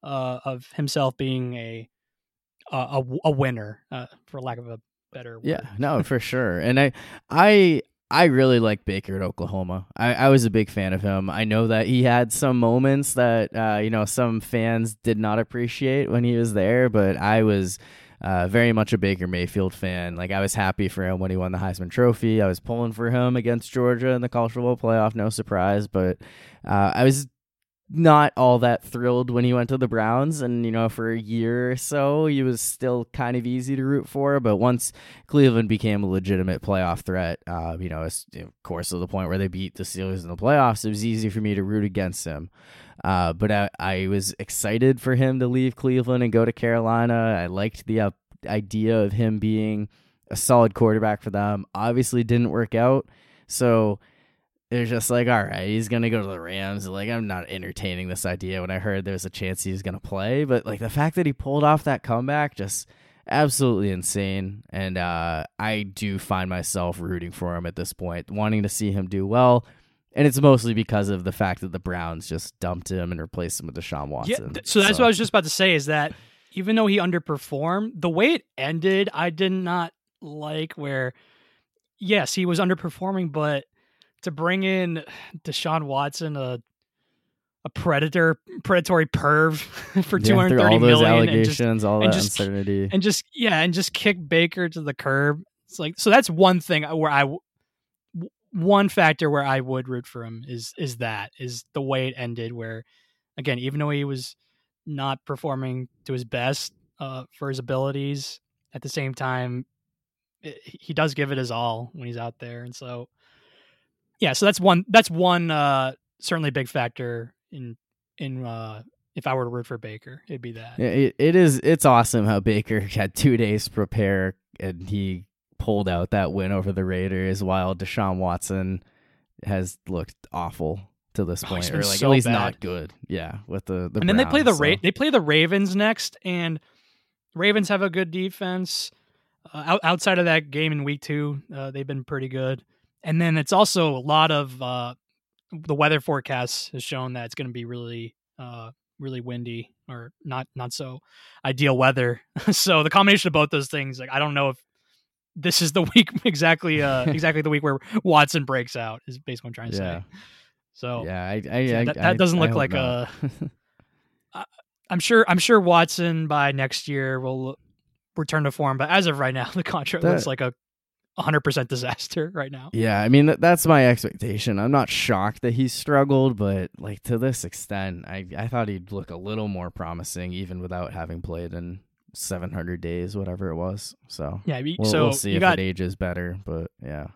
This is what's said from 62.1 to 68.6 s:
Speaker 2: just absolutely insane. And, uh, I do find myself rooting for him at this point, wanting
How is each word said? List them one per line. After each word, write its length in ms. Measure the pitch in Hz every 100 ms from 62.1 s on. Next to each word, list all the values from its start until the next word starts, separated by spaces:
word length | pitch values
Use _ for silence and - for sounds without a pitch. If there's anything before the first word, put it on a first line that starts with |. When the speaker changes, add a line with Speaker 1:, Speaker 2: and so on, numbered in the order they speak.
| 117 127 147 147
Speaker 2:
just 340 | - 98 - - _ _ _ -
absolutely 600 | - 151 131 131 107 101
insane. 720 | 92 92 - 98 95 95 101 -
And, 280 | 90 95 92
uh, 460 | 87 85 82 80 - _
I 240 | 107 107
do 340 | 104 95 104 98
find 300 | - 95 92
myself 500 | 90 85 98 87 87
rooting 300 | 87 90 85
for 260 | - 90 87
him 100 | 87
at 100 | 87
this 160 | 87
point, 380 | - 90 87 -
wanting 320 | 101 107 107